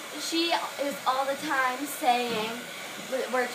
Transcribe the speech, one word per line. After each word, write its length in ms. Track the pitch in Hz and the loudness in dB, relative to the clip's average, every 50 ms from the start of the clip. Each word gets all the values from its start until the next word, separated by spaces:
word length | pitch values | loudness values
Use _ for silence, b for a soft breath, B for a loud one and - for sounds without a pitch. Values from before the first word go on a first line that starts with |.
| - - - 302 | -8 -8 -8 -6
she 320 | - - 330 330 339 339 - - - - - - | -4 0 2 2 4 4 2 2 0 -2 -4 -2
is 120 | 277 285 - - - | -2 -2 -2 0 0
all 180 | 254 262 269 269 | 2 2 2 2
the 120 | 269 277 277 294 | 0 -2 -2 -2
time 320 | 311 285 262 262 254 254 262 294 | 0 2 2 2 2 0 -2 -4
saying 640 | 285 - - 302 254 240 247 247 240 226 214 220 226 233 247 - - - - - - - - - - | -6 -4 2 4 4 6 6 4 0 0 0 -2 -2 -4 -6 -8 -10 -10 -10 -10 -10 -10 -10 -6 -4
that 200 | 262 254 - - | -2 -2 0 0
we're 140 | 240 254 247 247 - | 2 2 0 0 -2